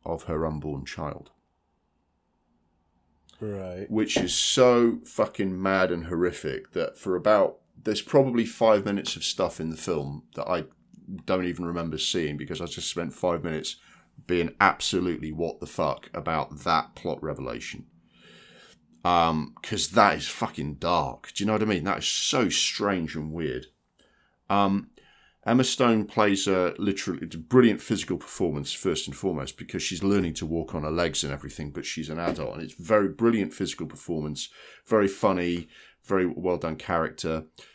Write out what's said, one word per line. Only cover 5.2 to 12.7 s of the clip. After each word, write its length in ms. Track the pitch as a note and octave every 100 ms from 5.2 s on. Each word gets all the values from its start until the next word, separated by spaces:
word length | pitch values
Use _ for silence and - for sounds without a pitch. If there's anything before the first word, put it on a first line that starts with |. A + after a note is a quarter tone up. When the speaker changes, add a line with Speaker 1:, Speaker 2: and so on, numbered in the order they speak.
| - - F#2+ F#2
Speaker 1:
mad 300 | F#2+ F#2+ F#2
and 140 | F2 E2
horrific 640 | E2+ F2+ E2+ D#2 C2 -
that 260 | F2+ - -
for 180 | G2 F2+
about, 420 | G#2 G#2 F#2 - _ -
there's 180 | G#2+ G#2
probably 440 | - D3 C3+ A#2+ A2
five 400 | - A2+ G#2 G2+
minutes 300 | G2+ - E2
of 80 |
stuff 360 | - - F#2 -
in 120 | D#2+
the 60 | D#2+
film 460 | - D#2+ C#2 D2 - -
that 120 | -
I 180 | F2 - _ _ - - F#2+ -
don't 200 | F#2 F2+
even 200 | F2 E2+
remember 320 | E2+ E2 D#2
seeing 400 | - F2+ D2+ D2
because 240 | D2 E2
I 40 |
just 240 | E2